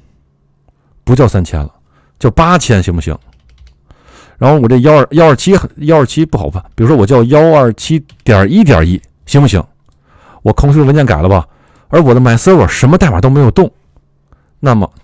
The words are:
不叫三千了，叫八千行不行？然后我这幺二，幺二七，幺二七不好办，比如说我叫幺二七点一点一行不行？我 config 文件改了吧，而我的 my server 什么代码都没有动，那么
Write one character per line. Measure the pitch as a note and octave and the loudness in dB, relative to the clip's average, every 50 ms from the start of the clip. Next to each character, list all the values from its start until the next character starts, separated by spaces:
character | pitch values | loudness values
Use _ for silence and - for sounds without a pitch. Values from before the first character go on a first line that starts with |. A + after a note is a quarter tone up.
| _ _ _ _ _ _ _ _ _ _ _ _ _ _ _ _ _ _ _ _ - | _ _ _ _ _ _ _ _ _ _ _ _ _ _ _ _ _ _ _ _ -4
不 | - B2 | -2 0
叫 | B2+ C3+ | 2 2
三 | G#2 - G2 F2 | 0 0 -2 -6
千 | - - D#2 | -4 -6 -8
了， | D2 D2 _ _ _ _ _ _ _ _ _ _ | -8 -10 _ _ _ _ _ _ _ _ _ _
叫 | - A#2+ | -4 -4
八 | - - E3 E3+ F3+ | -2 -2 -2 0 0
千 | E3+ - - A2+ F#2+ | -2 0 0 -2 -2
行 | F2 F#2+ E2+ | -2 -4 -6
不 | E2+ | -6
行？ | - - D2+ - _ _ _ _ _ _ _ _ - - _ _ _ _ - _ _ _ _ - - _ _ - | -8 -8 -10 -12 _ _ _ _ _ _ _ _ -20 -20 _ _ _ _ -20 _ _ _ _ -20 -20 _ _ -2
然 | B2 C3 | 0 2
后 | D3+ D3+ | 2 2
我 | A#2+ | 2
这 | A2+ B2+ B2 | 2 2 2
幺 | B2 D3+ D3+ | 4 4 4
二， | D3 B2+ - | 2 2 0
幺 | C#3+ D#3+ E3 | 0 2 2
二 | D#3+ C#3 | 2 2
七， | - - F#3 G3 F3+ - - - | 0 0 0 0 0 -2 -6 -12
幺 | - D3 D3+ E3 D#3 | -10 -4 -2 0 0
二 | C3 | 0
七 | - - D3 D#3+ | -2 -2 -4 -4
不 | - - G#2 | -4 -4 -6
好 | F2+ D2 | -6 -6
办， | F2+ F#2 - - - | -10 -10 -14 -12 -6
比 | - | -4
如 | A2+ B2 | 0 0
说 | D#3 | 2
我 | B2+ G2+ | 0 0
叫 | G2 C3+ B2 A#2 | 0 2 0 0
幺 | A#2+ C#3+ D3 D#3+ E3 D#3+ | 2 2 2 2 2 2
二 | D3 C3 A#2 G#2+ | 2 0 0 -2
七 | - - - D#3+ D#3 - _ _ _ - | -6 -6 -6 -6 -6 -6 _ _ _ -2
点 | - A2 F#2+ G2 G2 | 0 0 2 2 0
一 | E3 G#3+ A3+ | 2 0 2
点 | D3 A#2 E2 E2 | 2 2 2 2
一 | E2+ F2+ - _ _ _ _ _ | 0 -2 -6 _ _ _ _ _
行 | - - C#3+ | -2 0 0
不 | C#3+ | 0
行？ | A#2+ G2 F2 - _ _ _ _ _ _ _ _ _ _ _ _ _ - _ | 2 0 -2 -6 _ _ _ _ _ _ _ _ _ _ _ _ _ -18 _
我 | - A2 G#2+ | -4 -4 -2
config | - C#3+ C#3+ C#3+ D#3 | 0 0 0 2 2
文 | C#3+ C3 C#3+ | 2 2 2
件 | D3+ C#3 | 0 0
改 | A2+ F2+ D2+ | 0 -2 -2
了 | E2+ F#2 | 0 0
吧， | G2 F#2 - _ _ _ _ _ _ _ _ - | 0 0 -2 _ _ _ _ _ _ _ _ -4
而 | - E3 | -2 0
我 | E3 B2+ A#2 | 2 2 2
的 | B2+ | 2
my | B2+ A#2+ A#2 A#2+ | 2 2 0 0
server | - F#3 F#3+ E3 G2+ | 2 2 2 2 2
什 | - - - - C3 | 0 -2 -2 0 0
么 | E3+ | 2
代 | F3+ G3 D3+ | 2 0 0
码 | G2 E2 | -2 0
都 | F#2+ C3 | 0 0
没 | C3+ C#3+ | 0 2
有 | C#3+ A#2+ | 2 2
动， | - F#3+ F3+ - _ _ _ _ _ _ _ _ _ _ _ _ _ _ _ _ _ - | 2 0 -2 -2 _ _ _ _ _ _ _ _ _ _ _ _ _ _ _ _ _ -6
那 | - C3 A#2+ | -4 -2 -2
么 | G#2+ F#2 - _ - | -2 -2 -6 _ -16